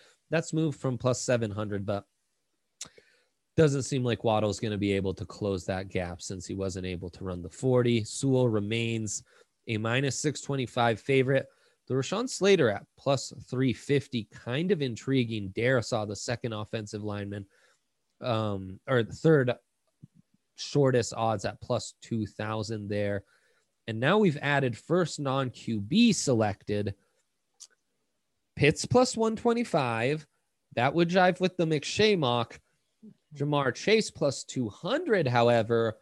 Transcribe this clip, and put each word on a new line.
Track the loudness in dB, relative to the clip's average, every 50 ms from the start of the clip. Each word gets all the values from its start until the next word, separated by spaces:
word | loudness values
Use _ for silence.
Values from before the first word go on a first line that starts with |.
| -20 _ _ _ _ -4
That's | -2 -2 -2 -2 -2
moved | -2 0 0 -2 -2
from | -4 -4 -4
plus | 0 0 0 0 0
seven | 0 0 0 0 0 -2
hundred, | -4 -4 -4 -4 -4 -6 -4
but | -2 -4 -4 -4 _ _ _ _ _ _ _ _ _ _ _ _ _ _ -20 -20 -20 _ -20 _ _ _ _ _ _ _ _ _ _ 2
doesn't | 4 4 4 4 2 -4
seem | -2 -2 -2 -2
like | -2 -2 0 0
Waddle's | 2 2 2 2 0 -2 -2
gonna | -4 -4 -4 -2
be | 0 0 0
able | 0 0 -2 -4
to | -6 -8
close | -12 -10 -6 -4 -2 -2 -4 -4
that | -4 -6 -6 -6 -6
gap | -6 -6 -6 -6 -8 -10 -12
since | -12 -12 -10 -10
he | -10 -8
wasn't | -6 -6 -6 -6 -6 -6
able | -6 -8 -8 -8 -12
to | -12 -10 -8
run | -8 -8 -8 -8
the | -12
forty. | -10 -4 0 2 4 4 4 4 2 2 0
Sewell | -2 -8 -4 0 2 2 4 2 2
remains | 2 0 0 0 -2 -2 -2 -2 -2 -4 -4 -6 -8 -8 -12 _ _ _ _ _ _ _ -8
a | -6 -4
minus | -2 -2 0 0 0 0 0 -2 -2
six | -4 -4 -4 -4
twenty-five | -6 -6 -4 -4 -4 -4 0 2 2 2 2 0
favorite. | 0 2 2 2 4 4 2 0 0 -4 _ _ _ _ _ _ _ -4
The | -2
Rashawn | -2 -2 -2 -4 -4 -4 -4
Slater | -4 0 4 4 6 6 4 4
at | 2 0 -6 -14 _ _
plus | -2 0 0 0 -2 -6 -14 -16 -14 -8
three | -4 0 0 0 0
fifty, | -2 -2 0 0 0 0 -2 -6 -6 -6 -8 -12
kind | -14 -10 -6 -4 -2 0 0 0
of | 0 -2
intriguing. | -4 -6 -6 -4 0 2 2 2 0 -2 -6 -6 -6
Darisaw, | -4 0 2 2 2 2 0 0 -2 -4 -4 -4
the | -8
second | -8 -6 -6 -6 -4 -4 -6 -6
offensive | -6 -8 -6 -8 -8 -8 -8 -10 -8 -6
lineman, | -6 -6 -6 -6 -6 -8 -10 -10 -14 _ _ _ _ _ _ _ _ _ _ _ _ _ -10
um, | -4 -2 -2 0 0 -2 -4 -6 -8 -10 -12 -12 -6 -2
or | 0 0 0
the | 0 -4
third | 0 4 4 6 6 4 2 -2 -6 _ _ _ _ _ _ _ _ -20 -20 _ _ _ _ _ _ _ _ _
shortest | -16 -10 -4 0 2 4 4 4 4 2 0 -2
odds | -2 0 0 0 0 -2
at | -6 -8 -8
plus | -6 -4 -4 -4 -4 -6 -16 _ -10
two | -6 -4 -4 -4
thousand | -4 -6 -8 -6 -6 -4 -4 -4 -6 -6 -8 -6 -4
there. | -2 -2 -2 -2 -2 -4 -6 _ _ _ _ _ _ _ _ _ _ _ -10 -8
And | -6 0
now | 2 2 4 4
we've | 4 4 2 2 0
added | 0 2 2 2 0 -2
first | -4 -4 0 0 2 2 0 -2 -4
non-Q | -4 -2 0 0 -2 -4 -6 -8 -6 -4 -4 -4 -4
B | 0 2 4 6 6 4
selected. | 2 2 2 2 4 2 2 0 -4 -6 -4 -4 -2 -2 -4 -6 _ _ _ _ _ _ _ _ _ _ _ _ -20 -20 -20 _ _ _ _ _ _ _ _ _ _ _ _ _ _ _ _ -2
Pitts | 4 4 4 4 4 0
plus | 2 4 4 4 4 2
one | -2 -2 -2 -2
twenty-five. | 0 0 0 0 0 0 0 0 0 0 0 0 0 0 0 -2 -2 -6 _ _ _ _ _ _ _ _ _ -2
That | 0 0 2 2
would | 2 2 2
jive | 4 4 4 4 4 2
with | 0 -2 0
the | 0 0
McShay | 2 2 0 -2 -4 0 2 4 4 4 4
mock. | 2 2 2 2 0 -2 -6 -20 _ _ _ _ _ _ _ _ -20 -20 -20 _ _ _ -8
Ja'Marr | -6 -2 0 0 0 0 0 -2
Chase | -2 0 2 2 2 2 0
plus | -4 -2 -2 -2 -2 -2 -8
two | -8 -6 -4 -4 -4
hundred, | -6 -8 -6 -4 -4 -2 0 0 2 2 2 2
however, | 4 4 6 6 6 4 4 2 2 2 2 0 -2 -6